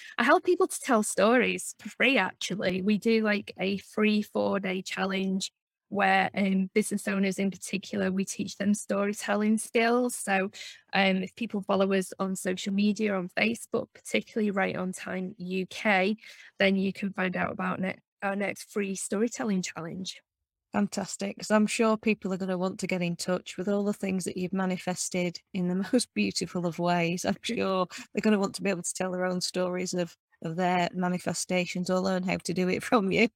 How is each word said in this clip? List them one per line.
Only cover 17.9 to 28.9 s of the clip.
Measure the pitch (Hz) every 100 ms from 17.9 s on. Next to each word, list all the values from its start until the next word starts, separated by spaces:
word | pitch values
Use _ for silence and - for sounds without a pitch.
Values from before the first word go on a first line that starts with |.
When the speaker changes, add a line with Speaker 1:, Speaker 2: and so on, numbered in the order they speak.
| - _ -
Speaker 1:
our | 202 196
next | 196 - -
free | 214 196
storytelling | 185 - 202 233 - 233 185
challenge. | - 170 165 180 190 - _ _ _ _ _
Speaker 2:
Fantastic, | 208 202 - 185 - 196 -
'cause | 185
I'm | 214 208
sure | - 220 220
people | 220 208 190
are | 185
gonna | 190 180
want | 190 208
to | 180
get | 185
in | 175
touch | 170 - 180 - -
with | 190
all | 202
the | 202
things | 202 196 190
that | - 185
you've | 180
manifested | 190 185 180 - 180 - 180 175 - _
in | 185 180
the |
<laughs> | 185 196
most | 247 -
beautiful | 214 196 - 180 180
of | 175 160
ways. | 175 175 170 180 190
I'm | -
sure | - 233 190 185 180 - -
they're | 214
gonna | 220 208
want | 196
to | -
be | 190
able | 175
to | -